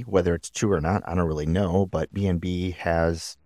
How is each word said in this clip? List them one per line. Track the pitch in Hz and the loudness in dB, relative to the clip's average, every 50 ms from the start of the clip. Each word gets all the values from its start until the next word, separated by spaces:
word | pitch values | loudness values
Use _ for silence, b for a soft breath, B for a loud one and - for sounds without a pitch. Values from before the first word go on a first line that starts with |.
| 123 | -2
whether | 120 98 92 85 87 85 | 0 2 2 4 2 0
it's | 82 - - | -2 -4 -8
true | - - 117 104 | -4 -2 0 2
or | 98 82 | 2 2
not, | 76 85 101 101 - | 2 2 0 0 0
I | - 87 | 0 0
don't | 90 87 | 0 0
really | 80 78 76 76 | 0 0 -2 0
know, | 78 82 95 101 85 85 98 98 | 0 0 2 2 2 2 2 0
but | 92 - 80 78 - - | 0 -2 -4 -4 -4 -2
B | 101 101 | -2 0
N | 95 90 | 0 0
B | 85 90 90 90 87 90 92 | 0 -2 -2 -2 -2 -2 -4
has | 90 - - 85 82 85 82 82 82 82 - - - _ _ | -6 -4 -2 0 2 2 2 2 0 -2 -6 -12 -16 _ _